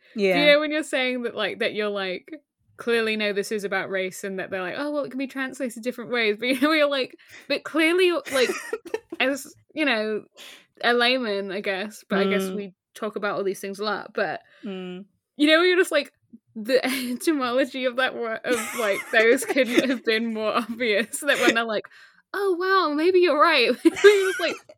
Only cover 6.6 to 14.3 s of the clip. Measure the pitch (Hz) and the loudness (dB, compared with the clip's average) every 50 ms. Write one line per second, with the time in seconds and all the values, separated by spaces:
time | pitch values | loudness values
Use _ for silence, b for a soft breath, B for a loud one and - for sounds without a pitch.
6.6 | 285 302 320 311 294 285 277 269 247 - - - B B B B B B 285 - | 2 2 4 4 2 2 0 -2 -4 -6 -8 -20 B B B B B B -4 -4
7.6 | - - - 311 320 320 339 359 370 359 339 294 - - 277 262 247 - - - | -4 -4 0 2 2 4 4 4 4 4 2 0 -2 -2 0 0 2 0 0 -6
8.6 | - - - 427 - 349 - 440 _ - 339 - 247 262 285 262 - - - _ | -6 -8 -10 -10 -10 -8 -10 -10 _ -8 -4 -2 0 0 -2 -4 -8 -14 -20 _
9.6 | _ _ - 294 311 277 240 214 214 220 214 208 - _ _ B B B B B | _ _ -4 -2 0 0 0 0 -2 -4 -6 -6 -8 _ _ B B B B B
10.6 | B B _ - - 233 240 240 233 240 254 262 247 214 202 202 202 196 175 208 | B B _ -4 0 0 2 2 2 2 2 0 0 -2 -4 -4 -4 -6 -6 -6
11.6 | 196 202 196 185 202 208 - - - - 202 196 196 190 196 196 190 190 185 208 | -4 -4 -4 -4 -6 -8 -12 -14 -6 -2 0 2 2 2 2 0 -2 -4 -6 -8
12.6 | 202 190 - _ _ _ - - 220 214 - 208 208 202 180 151 202 190 196 - | -10 -10 -14 _ _ _ -12 -8 -8 -8 -6 -4 -4 -4 -4 -2 -4 -4 -4 -6
13.6 | - 196 196 190 208 214 202 - - - - 233 202 160 | -8 -10 -8 -6 -6 -6 -6 -6 -8 -8 -4 -4 -2 -2